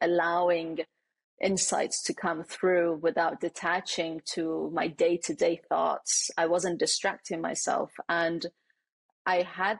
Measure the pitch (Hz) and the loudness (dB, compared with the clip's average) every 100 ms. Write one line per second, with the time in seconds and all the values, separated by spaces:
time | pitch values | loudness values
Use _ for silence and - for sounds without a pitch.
0 | 170 175 170 175 180 170 165 160 160 _ | 2 2 2 4 4 2 0 -6 -8 _
1 | _ _ _ - 190 190 - 160 - - | _ _ _ -2 0 0 0 0 0 -2
2 | - - 180 160 165 - 185 180 170 160 | -4 -4 -4 -4 -6 0 2 4 4 2
3 | 165 170 165 147 170 - 170 180 185 - | 0 2 0 0 -6 -4 -2 -2 -2 -4
4 | 165 160 - - 160 160 156 165 165 151 | -4 -6 -6 -4 -2 -2 -2 -2 -2 2
5 | 170 170 - 151 170 170 - 165 170 - | 2 2 -2 0 0 0 0 0 2 0
6 | - - - - 165 175 185 165 160 - | -2 -2 -2 0 2 2 2 0 0 0
7 | 196 - - 170 165 - - - - - | -2 -4 -6 -6 -4 -2 0 0 -2 -6
8 | - 170 165 170 170 - _ _ _ _ | -2 0 0 0 -6 -10 _ _ _ _
9 | _ _ 185 180 180 185 196 | _ _ 0 0 0 -2 -2